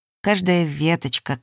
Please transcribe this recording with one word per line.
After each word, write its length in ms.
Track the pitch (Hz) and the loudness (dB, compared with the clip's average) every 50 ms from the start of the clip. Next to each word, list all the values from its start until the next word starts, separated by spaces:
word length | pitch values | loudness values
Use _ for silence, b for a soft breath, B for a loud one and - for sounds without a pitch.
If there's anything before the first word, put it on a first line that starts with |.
| _ _ _ _ | _ _ _ _
Каждая 420 | - 202 208 190 185 185 180 175 170 | 0 0 0 2 2 2 2 2 2
веточка, 760 | 151 143 143 151 160 170 - - 127 - - - - 139 127 | 0 -2 0 0 0 2 0 -2 -4 -6 -6 -4 -6 -8 -6